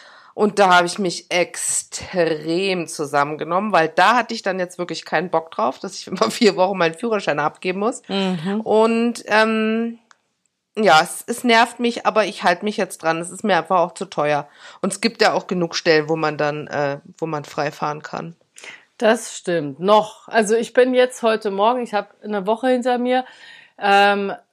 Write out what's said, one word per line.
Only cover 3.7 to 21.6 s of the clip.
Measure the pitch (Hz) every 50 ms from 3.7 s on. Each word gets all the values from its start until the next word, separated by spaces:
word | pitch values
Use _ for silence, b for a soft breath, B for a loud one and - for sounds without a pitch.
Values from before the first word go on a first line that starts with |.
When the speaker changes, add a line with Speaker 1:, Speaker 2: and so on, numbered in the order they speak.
Speaker 1:
weil | 190 165 160 160
da | - 185 180 208 240
hatte | 247 226 -
ich | 226 220
dann | - 196 185 190
jetzt | 180 175 - -
wirklich | 175 - 160 160 -
keinen | - 180 156 185 175
Bock | - 165 160 -
drauf, | - - 220 247 - -
dass | - 196 - -
ich | -
<laughs> | -
immer | 185 175 214 220
vier | - - - 196 160
Wochen | 180 185 190 196 185
meinen | 170 160 165
Führerschein | - 240 233 220 202 - 165 147 147
abgeben | 147 151 - - - 185 180 196
muss. | 202 247 269 - _ -
Speaker 2:
Mhm. | 190 196 190 185 185 160 156 196 202 220
Speaker 1:
Und, | 220 202 208 220 220 226 226 226 233 240 226 - -
ähm, | - 208 214 220 220 220 220 220 220 220 226 233 233 233 - _ _ _ _ _ _ _ _ _ _ _ _ _ _ -
ja, | 208 220 185 156 156
es, | 175 - - - -
es | - 240 -
nervt | - 240 226 226 240 247 - -
mich, | 240 240 233 - -
aber | 214 190 220 202
ich | 175 - - 214
halte | 180 180 175 202
mich | 214 208
jetzt | - 185 - - -
dran. | - 160 160 165
Es | 170 175
ist | 180 -
mir | - 208 185 165
einfach | 160 - 190 180
auch | 170 180
zu | - - 190
teuer. | - - - 147 147 147 143 147 B B B B B B B
Und | - 196
es | - -
gibt | - 220 - -
ja | 214 180
auch | 143 185 - -
genug | 185 180 170 170 -
Stellen, | - - 175 156 156 151 147
wo | 165
man | 160 160 151 151 143
dann, | 151 147 151 151 147 -
äh, | - 143 147 139 143 147 _ - - -
wo | 165
man | 160 156 147 143
frei | - - 160 143 151
fahren | 147 - 151 151 147 151
kann. | 143 - - - 165 165 170 _ _ _ B B B B B B B B _
Speaker 2:
Das | - 240 214 226 226 - - -
stimmt. | - - 185 175 165 147 143 135 147
Noch. | 180 202 214 214 214 - - - _ -
Also | - 233 214 190 226
ich | 226 233 -
bin | - 254 247 262 254
jetzt | 247 254 247 - -
heute | 240 220 220 214 - 208
Morgen, | 196 196